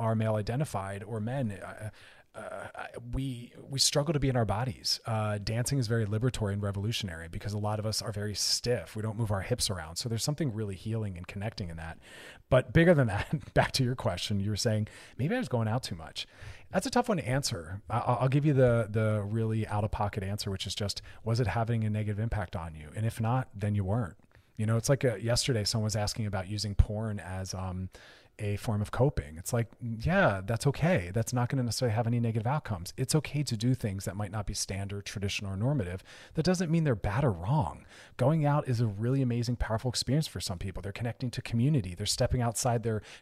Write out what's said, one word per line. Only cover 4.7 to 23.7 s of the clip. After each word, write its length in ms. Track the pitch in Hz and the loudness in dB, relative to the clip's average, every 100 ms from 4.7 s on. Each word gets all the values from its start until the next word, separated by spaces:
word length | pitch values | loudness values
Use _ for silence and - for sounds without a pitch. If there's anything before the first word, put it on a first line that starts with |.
| - - - - | -4 -4 -4 -2
Uh, 320 | 110 107 104 | -2 0 -2
dancing 400 | 101 113 123 143 | -2 0 0 0
is 80 | 110 | 2
very 180 | 117 | 2
liberatory 480 | 104 110 123 - 101 | 2 2 0 0 0
and 100 | 101 | 0
revolutionary 640 | 101 98 104 117 98 82 82 | -2 -2 -2 -2 -4 -8 -10
because 260 | 101 104 | -8 -4
a 40 | 104 | -2
lot 200 | 104 107 | -2 0
of 80 | 107 | -2
us 160 | 104 | -2
are 100 | 110 | -4
very 220 | 104 104 | -4 -4
stiff. 600 | 101 - 120 120 120 - | -2 0 0 2 0 -2
We 60 | 110 | -4
don't 160 | 107 104 | -4 -2
move 140 | 110 | 0
our 100 | 101 | 0
hips 300 | 85 123 - | 0 0 0
around. 260 | 90 78 85 | -2 -6 -6
So 140 | 123 | -4
there's 120 | 113 | -2
something 300 | - 147 151 | -2 0 -2
really 220 | 107 104 | -2 -4
healing 420 | 92 110 113 104 87 | -6 -4 -4 -4 -6
and 100 | 87 | -10
connecting 440 | 98 107 - 90 | -6 -6 -6 -8
in 80 | 82 | -8
that. 180 | 80 82 - - - - - | -10 -12 -16 -18 -18 -14 4
But 240 | 127 - | 4 6
bigger 180 | 160 170 | 6 8
than 140 | 156 120 | 8 6
that, 480 | 92 - 151 - | 2 -2 -4 0
<laughs> 0 | |
back 180 | - - | 2 2
to 120 | - | 2
your 100 | 123 | 0
question, 440 | 131 117 90 - 101 | 0 -2 -2 -2 -2
you 120 | 98 | 0
were 60 | 104 | 0
saying, 320 | 120 107 107 - - - | 2 2 0 -6 -16 -4
"Maybe 180 | 143 | -2
I 40 | 247 | 0
was 100 | 240 | 0
going 180 | 120 110 | 0 0
out 160 | 120 | -2
too 120 | - | -4
much." 320 | 87 76 - - - - - - | -10 -10 -12 -12 -12 -16 -16 -4
That's 140 | 185 | -2
a 60 | 262 | 0
tough 180 | 240 240 | 0 2
one 80 | 180 | 0
to 100 | 110 | 2
answer. 540 | 131 - 95 82 98 - | 0 0 -4 -6 -10 -4
I, 120 | 113 | -2
I'll, 180 | 117 120 | 2 4
I'll 80 | 131 | 4
give 160 | 143 | 4
you 80 | 151 | 4
the, 360 | 135 127 117 104 | 6 8 6 2
the 320 | 107 110 107 | 2 2 2
really 420 | 101 113 113 110 107 | 0 0 0 0 0
out-of-pocket 560 | 104 104 - 104 - | 0 0 0 -2 -2
answer, 280 | 95 101 101 | -4 -4 -4
which 160 | 95 98 | -4 -4
is 80 | |
just, 260 | - 101 - - - | -4 -4 -4 -10 -8
was 160 | 113 117 | 0 2
it 60 | 113 | 2
having 380 | 117 113 113 | 2 0 2
a 60 | 107 | 2
negative 300 | 107 107 101 | 0 -2 -2
impact 340 | 113 107 92 | 0 -2 -2
on 200 | 92 82 | -6 -8
you? 160 | 78 76 | -10 -10
And 120 | 110 113 | -2 -2
if 120 | - | 0
not, 300 | 110 127 123 | 0 0 -2
then 200 | 104 104 | -4 0